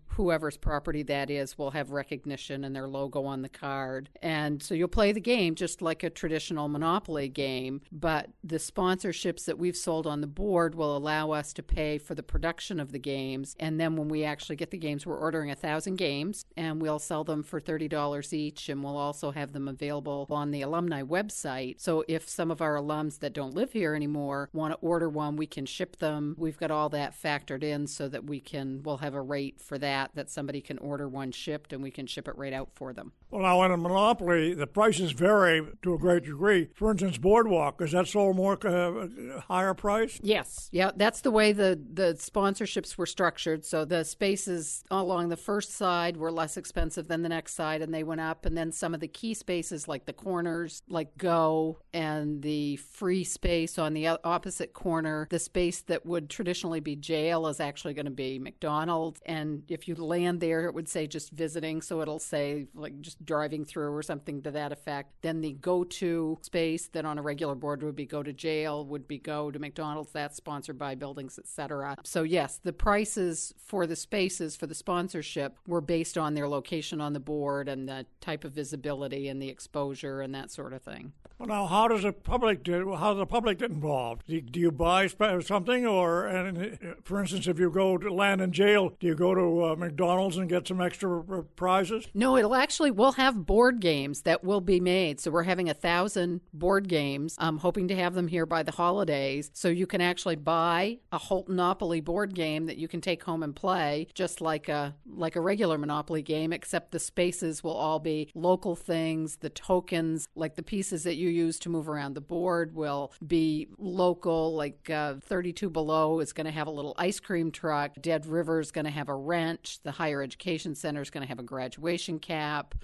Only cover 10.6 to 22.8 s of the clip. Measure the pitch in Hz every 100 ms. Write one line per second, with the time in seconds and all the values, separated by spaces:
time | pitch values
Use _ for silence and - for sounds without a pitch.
10.6 | 165 160 151 143 147 151 156 156 147 -
11.6 | 147 160 151 151 - 147 - 151 160 165
12.6 | - 175 139 139 139 139 131 135 139 -
13.6 | 160 156 165 160 151 156 151 147 - 147
14.6 | 165 196 160 143 175 156 156 160 143 139
15.6 | 165 156 156 180 175 143 165 202 - -
16.6 | 160 156 156 151 - 156 156 151 147 160
17.6 | 143 156 151 151 147 143 143 156 147 147
18.6 | - 139 139 143 143 143 147 143 143 143
19.6 | 139 131 143 147 143 143 139 147 147 143
20.6 | 135 165 175 147 135 170 214 - 156 131
21.6 | 127 - - 160 156 160 - - 170 156
22.6 | 160 147